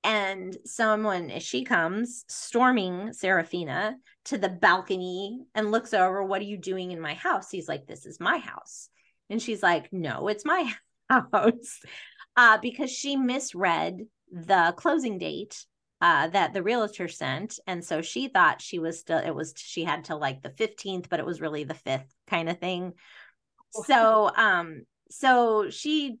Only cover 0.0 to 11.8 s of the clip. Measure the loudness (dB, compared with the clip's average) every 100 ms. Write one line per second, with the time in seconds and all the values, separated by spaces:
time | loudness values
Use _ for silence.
0 | 2 0 0 -4 -10 -12 -14 0 2 4
1 | 2 -2 -4 -8 -6 -6 2 2 2 -2
2 | -4 -8 -14 -14 -4 4 4 4 0 -4
3 | -8 -4 2 2 0 -6 -4 -4 -4 -6
4 | _ _ -8 -4 -4 2 4 4 0 -6
5 | -4 -6 -8 -10 -8 -4 0 0 0 2
6 | 2 2 -2 -2 -4 -8 -6 -6 -6 -8
7 | -8 -4 -2 -2 -4 -10 -6 -8 -8 -18
8 | -18 -6 -2 -2 -4 -16 -16 -20 -20 _
9 | _ _ _ -8 -6 0 2 2 -2 -6
10 | -4 -4 -4 -4 0 0 0 -6 _ _
11 | _ 2 4 4 4 2 -10 -18